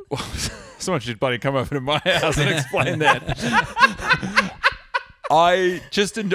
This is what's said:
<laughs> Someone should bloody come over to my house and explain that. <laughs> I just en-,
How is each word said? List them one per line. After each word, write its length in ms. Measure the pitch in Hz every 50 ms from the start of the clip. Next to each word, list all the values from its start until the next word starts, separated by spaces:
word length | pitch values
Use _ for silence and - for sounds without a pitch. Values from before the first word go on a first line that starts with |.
| 392 - - - - - - -
<laughs> 400 | - - - - - - - -
Someone 220 | - - 175 127
should 180 | 110 120 117 -
bloody 180 | 139 127 123 113
come 160 | - 139 139
over 180 | 135 120 - 147
to 60 | 139
my 180 | 127 139 151 147 -
house 320 | 180 175 160 151 160 139 147
and 120 | 147 196
explain 480 | 190 156 131 - - 175 131 165 - 156
that. 1600 | 156 139 - 123 - 160 - - 220 240 - 453 494 - - - - 247 202 - - 403 494 - - - - - - 180 - -
<laughs> 0 | - 539 - - - - - - - - - _ - -
I 480 | 147 156 170 175 180 190 185 180 180 151 - -
just 260 | - 196 208 180 - 226
en-, 140 | 208 185 -